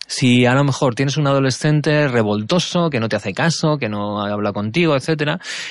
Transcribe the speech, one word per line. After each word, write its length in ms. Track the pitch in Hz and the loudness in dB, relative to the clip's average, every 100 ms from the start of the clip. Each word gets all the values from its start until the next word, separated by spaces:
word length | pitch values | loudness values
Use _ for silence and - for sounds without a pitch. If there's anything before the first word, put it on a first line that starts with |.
| - | -10
Si 400 | - 127 123 120 | 0 4 4 4
a 80 | |
lo 100 | 131 | 4
mejor 300 | 143 127 139 | 2 0 0
tienes 220 | 117 139 139 | 0 -2 0
un 100 | 143 | 0
adolescente 840 | 139 135 - 151 151 147 151 143 | 2 0 0 0 2 2 2 2
revoltoso, 840 | 120 104 104 104 175 - 180 170 | 2 2 0 0 -2 0 0 0
que 100 | 127 | 0
no 80 | 113 | -2
te 80 | 104 | -2
hace 160 | 107 | -4
caso, 440 | 92 160 - 156 151 | -2 -2 0 0 0
que 100 | 113 | -2
no 320 | 104 104 104 | -4 -4 -4
habla 320 | 101 104 104 | -4 -2 -2
contigo, 440 | 101 107 160 170 139 | -2 -2 0 2 2
etcétera, 440 | - 156 147 175 - - - | 0 -2 -2 -4 -8 -12 -12